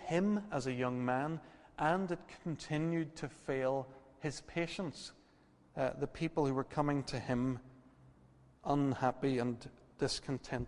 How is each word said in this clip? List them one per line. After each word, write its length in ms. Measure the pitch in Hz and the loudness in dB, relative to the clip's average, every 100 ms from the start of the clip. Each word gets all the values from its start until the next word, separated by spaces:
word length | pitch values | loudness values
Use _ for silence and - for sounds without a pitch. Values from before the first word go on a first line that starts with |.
| - | 0
him 360 | 170 202 208 208 | 2 4 2 0
as 140 | 143 127 | -2 0
a 80 | |
young 320 | 123 127 123 123 | 0 0 2 2
man, 340 | 127 151 160 - - - - | 2 0 -4 -8 -20 -16 -2
and 320 | 151 185 185 | 2 2 2
it 80 | 175 - - | -4 -8 -8
continued 760 | 175 147 - 151 160 170 156 - | -6 -4 -2 0 2 2 -2 -4
to 100 | 139 | -10
fail 600 | - - 135 131 135 131 - - - | -6 -2 0 2 0 -2 -12 -20 -8
his 220 | 156 - | -6 -6
patients, 680 | - 170 165 - 175 - - - - - - - - - | -6 -2 -2 -2 -6 -6 -12 -16 -20 -20 -20 -20 -10 -2
uh, 140 | 131 - | -2 0
the 80 | 143 | -6
people 380 | - 160 - 139 | -2 -2 2 4
who 80 | |
were 100 | 131 | 2
coming 400 | 131 - 147 143 | 0 0 2 2
to 160 | 131 127 | 0 -4
him 400 | - 123 131 123 - - - - - - - - - - - | 0 2 2 -2 -8 -20 -20 -20 -20 -20 -20 -20 -20 -6 0
unhappy 720 | 143 139 123 131 - 139 127 | 2 4 2 2 2 2 2
and 320 | 123 117 - - - - | 0 -2 -8 -16 -20 -2
discontent 680 | 143 - - 131 - 127 | 0 0 -4 -6 -4 -4